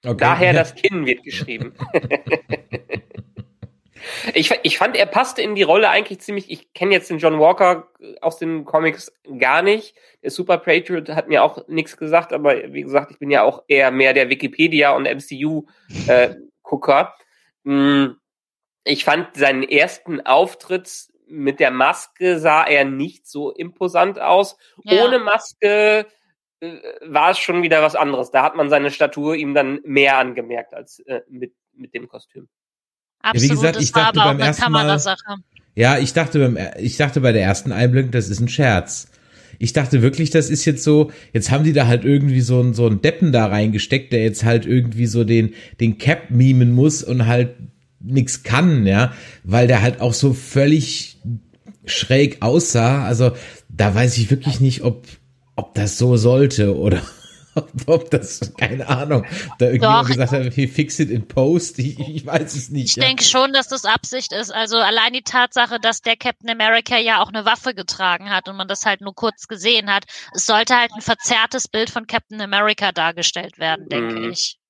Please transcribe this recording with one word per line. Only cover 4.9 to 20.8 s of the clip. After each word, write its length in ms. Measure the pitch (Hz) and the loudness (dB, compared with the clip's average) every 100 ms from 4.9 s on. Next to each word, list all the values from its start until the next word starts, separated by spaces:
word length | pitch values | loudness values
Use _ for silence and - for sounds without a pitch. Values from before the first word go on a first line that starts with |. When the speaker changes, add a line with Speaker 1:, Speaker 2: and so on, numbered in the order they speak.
| - | 2
Speaker 2:
er 120 | 196 | 0
passte 340 | 214 254 - | 0 -2 -2
in 140 | 214 208 | -4 2
die 80 | |
Rolle 260 | 170 180 214 | 4 6 4
eigentlich 300 | 196 214 190 | 2 -2 -12
ziemlich, 300 | - 202 196 | -10 -10 -10
ich 200 | 151 _ | -18 _
kenn 180 | - 185 | -6 0
jetzt 180 | 190 - | 0 0
den 80 | 160 | 0
John 220 | 160 156 | 0 4
Walker 480 | 156 190 185 170 - _ - - | 4 4 2 2 -6 _ -20 -6
aus 160 | 160 160 | -6 -4
den 260 | 165 160 | -6 -6
Comics 480 | 143 156 160 151 - _ - 131 | -2 0 0 -4 -16 _ -18 -2
gar 220 | 127 151 | 2 4
nicht. 340 | 185 214 214 _ _ _ | 2 0 -4 _ _ _
Der 80 | - | -12
Super 280 | - 180 175 | -8 -2 -2
Patriot 500 | 175 165 165 175 156 | 2 0 0 -8 -6
hat 180 | 156 156 | -8 0
mir 160 | 147 | 2
auch 240 | 147 - - | 2 0 -8
nichts 300 | 160 160 - | -6 -6 -10
gesagt, 340 | 156 165 165 | 0 0 0
aber 420 | 147 147 127 - | -2 0 0 -4
wie 100 | 143 | -12
gesagt, 280 | 143 139 139 | -4 -4 -4
ich 80 | - | -12
bin 120 | 143 | -2
ja 100 | 139 | 2
auch 200 | 107 - _ | 2 0 _
eher 240 | 143 135 | 2 2
mehr 220 | 131 135 | 2 2
der 160 | 131 123 | 2 0
Wikipedia 640 | 135 139 - 160 156 143 135 | -2 -6 -2 0 2 2 2
und 100 | 135 | -2
M 140 | 127 | -6
C 240 | - 135 147 | -10 -8 -6
U, 200 | 156 151 _ _ 92 - | -6 -10 _ _ -12 2
äh, 280 | 123 123 - - _ | 4 4 -2 -20 _
Gucker. 540 | - 139 - 139 175 - _ _ _ _ | -8 -6 2 2 2 -6 _ _ _ _
Mm, 460 | 139 139 139 143 139 120 _ _ _ _ _ _ | -4 0 2 2 0 -4 _ _ _ _ _ _
ich 200 | - 143 | -4 -2
fand 320 | - 151 175 143 | 0 0 -2 0
seinen 280 | 139 135 | 0 0
ersten 580 | 135 143 175 - - 156 | 0 0 0 -2 -10 -10
Auftritt 840 | - 135 185 - - 185 | 0 2 2 -4 -8 -8